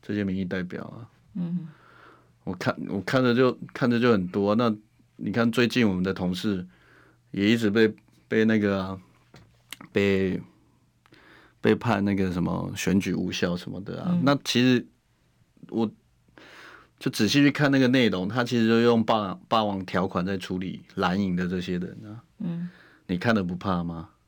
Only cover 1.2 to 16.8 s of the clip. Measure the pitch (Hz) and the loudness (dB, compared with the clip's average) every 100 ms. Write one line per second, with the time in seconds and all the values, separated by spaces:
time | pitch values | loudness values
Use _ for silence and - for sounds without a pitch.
1.2 | _ 190 170 175 156 - _ - - - | _ -8 -4 -6 -8 -18 _ -20 -20 -20
2.2 | _ _ - 92 - - - 98 92 135 | _ _ -12 -6 -4 -4 -6 -6 -2 2
3.2 | 127 117 127 120 135 - 127 117 123 110 | 2 4 2 0 -12 -2 0 2 4 2
4.2 | 90 98 101 107 120 107 _ _ _ - | 0 -2 0 2 2 -2 _ _ _ -10
5.2 | 110 104 117 113 120 127 113 92 92 95 | -4 0 2 4 2 4 2 2 -2 -2
6.2 | 90 90 110 98 90 _ _ _ _ _ | -4 -2 -2 -4 -6 _ _ _ _ _
7.2 | _ 95 101 117 110 104 110 107 _ _ | _ 0 2 2 2 4 4 2 _ _
8.2 | _ 113 110 110 101 98 95 95 - _ | _ 0 2 2 0 -2 -4 -10 -14 _
9.2 | _ - _ _ _ - - - 101 98 | _ -20 _ _ _ -20 -4 0 2 2
10.2 | 95 92 - _ _ _ _ _ _ _ | 0 -2 -8 _ _ _ _ _ _ _
11.2 | - - _ _ 113 107 117 104 101 98 | -20 -20 _ _ 2 2 2 0 2 0
12.2 | 95 87 87 90 92 - - 95 95 90 | 0 0 -2 -2 -6 -4 0 0 0 -4
13.2 | 90 90 92 90 - 92 98 87 - 175 | -4 -4 -4 -4 -8 -12 -12 -8 -2 0
14.2 | 131 143 - 120 127 123 - _ _ _ | 2 0 0 0 4 2 0 _ _ _
15.2 | _ _ _ _ - 107 113 110 _ _ | _ _ _ _ -10 -4 -4 -6 _ _
16.2 | _ _ - - - - | _ _ -20 -20 -20 -20